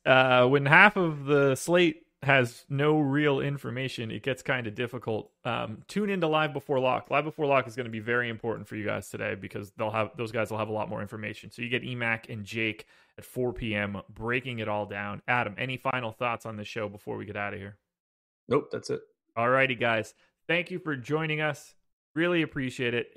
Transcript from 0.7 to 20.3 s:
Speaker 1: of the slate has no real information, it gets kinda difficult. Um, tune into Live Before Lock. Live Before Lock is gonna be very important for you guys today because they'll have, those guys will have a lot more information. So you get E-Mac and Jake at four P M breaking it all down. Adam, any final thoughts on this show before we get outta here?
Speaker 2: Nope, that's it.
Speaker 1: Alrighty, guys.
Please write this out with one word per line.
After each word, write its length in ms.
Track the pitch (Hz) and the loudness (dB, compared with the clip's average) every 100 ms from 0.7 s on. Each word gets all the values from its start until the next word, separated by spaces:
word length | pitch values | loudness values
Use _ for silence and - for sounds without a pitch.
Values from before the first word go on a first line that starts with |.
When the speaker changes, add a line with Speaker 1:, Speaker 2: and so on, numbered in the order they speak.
| 160 202 202 | 10 10 6
Speaker 1:
of 280 | 170 151 | 0 -2
the 320 | 139 143 139 135 | 2 4 6 4
slate 500 | - 175 175 - _ _ | 2 4 4 2 _ _
has 420 | 131 139 120 - - | 2 4 4 -2 -8
no 320 | 139 151 156 | 0 2 4
real 400 | 143 139 151 135 | 4 2 2 2
information, 720 | 139 143 123 120 131 - 113 | -2 -4 -6 -6 -6 -6 -8
it 100 | 117 | -6
gets 220 | 135 127 | -4 -4
kinda 260 | - 131 113 | -2 -2 -4
difficult. 600 | 104 120 123 - 107 - _ | -4 -6 -4 -4 -6 -6 _
Um, 380 | 123 117 117 107 - | -6 -4 -6 -10 -8
tune 220 | 196 208 | -4 -2
into 180 | 196 165 | 0 2
Live 240 | 156 156 | 2 0
Before 260 | 139 - 135 | -2 0 2
Lock. 320 | 127 117 - | 2 0 0
Live 140 | 139 | 0
Before 220 | 151 - 147 | 0 -2 2
Lock 200 | 139 120 | 2 2
is 80 | |
gonna 140 | 113 120 | -6 -8
be 100 | 113 | -6
very 300 | 107 120 120 | -2 -2 -2
important 400 | 113 117 107 104 | -4 -6 -6 -8
for 80 | 110 | -6
you 80 | 104 | -4
guys 220 | 104 101 | -4 -6
today 260 | 110 107 | -6 -6
because 380 | 101 104 110 101 | -6 -8 -10 -12
they'll 180 | - 110 | -4 -2
have, 260 | 110 107 - | 0 -2 -4
those 140 | 113 | -6
guys 220 | 117 107 | -2 -2
will 60 | 110 | -2
have 100 | 107 | -4
a 40 | |
lot 160 | 107 104 | -4 -4
more 140 | 110 | -6
information. 480 | 104 107 107 110 - | -8 -10 -10 -12 -16
So 100 | - | -10
you 60 | 120 | -4
get 140 | 123 | -4
E-Mac 460 | 120 123 117 113 - | -4 -4 -2 -2 -6
and 160 | 120 | -12
Jake 420 | 98 113 110 107 - _ _ - | -8 -4 -2 -4 -12 _ _ -20
at 80 | - | -12
four 260 | - 123 | -4 -4
P 220 | 120 117 | -2 -4
M 260 | 104 104 101 - | -2 -2 -4 -12
breaking 520 | 107 110 123 127 120 | -10 -4 -2 -4 -6
it 80 | 107 | -4
all 180 | 104 101 | -2 -4
down. 340 | 101 101 101 - | -6 -8 -8 0
Adam, 260 | 123 113 95 | 0 0 -4
any 180 | 127 127 | -6 -4
final 360 | 135 127 117 | -4 -4 -6
thoughts 340 | 110 123 113 117 | -4 -4 -4 -8
on 100 | 107 | -10
this 120 | 104 | -10
show 200 | - 104 | -6 -6
before 300 | 101 - 110 | -8 -10 -10
we 80 | 104 | -8
get 100 | 104 | -8
outta 220 | 101 101 | -6 -8
here? 180 | 98 104 _ _ _ _ _ _ - | -12 -16 _ _ _ _ _ _ 0
Speaker 2:
Nope, 200 | 135 147 | 0 0
that's 160 | - - | -8 -6
it. 120 | 127 - _ _ - | -8 -8 _ _ -2
Speaker 1:
Alrighty, 420 | 117 131 135 120 | 2 4 2 2
guys. 360 | 120 113 107 - _ | 0 0 -2 -12 _